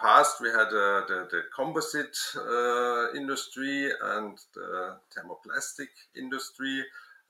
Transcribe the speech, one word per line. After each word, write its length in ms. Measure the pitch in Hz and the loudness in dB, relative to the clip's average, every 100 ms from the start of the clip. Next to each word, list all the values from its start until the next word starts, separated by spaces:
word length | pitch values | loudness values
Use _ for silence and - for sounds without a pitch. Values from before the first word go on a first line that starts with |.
past 400 | 110 120 147 - | 8 8 8 4
we 80 | 117 | 2
had, 200 | 113 107 | 4 4
uh, 360 | 107 101 98 95 | 4 4 2 0
the, 220 | 92 90 | -4 -2
the 120 | 85 - - | -4 -6 -4
composite, 640 | 135 160 151 - - - - - | -4 -2 -4 -4 -4 -4 -6 -6
uh, 800 | - 120 123 120 123 120 117 135 | -2 0 2 2 2 2 0 -2
industry 760 | 139 135 - 131 135 139 139 120 | -4 -4 -6 -6 -4 -2 -2 -2
and 380 | 101 104 107 98 - - | -2 -4 -4 -10 -18 -14
the 420 | 90 90 92 95 _ - | -8 -6 -6 -10 _ -16
thermoplastic 720 | 90 87 - - - - 139 - - - | -14 -14 -8 -6 -6 -10 -14 -16 -20 -12
industry, 680 | 131 135 131 - 131 135 135 - - - _ | -8 -8 -8 -8 -6 -4 -6 -12 -20 -20 _